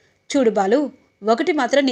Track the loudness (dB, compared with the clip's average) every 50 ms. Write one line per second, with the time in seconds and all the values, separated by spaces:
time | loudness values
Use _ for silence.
0 | _ _ _ _ _ -4 0 0 2 2 2 0 0 2 0 0 0 -2 -8 _
1 | _ _ _ _ -2 -2 0 0 0 -2 -2 -2 -2 0 0 0 0 0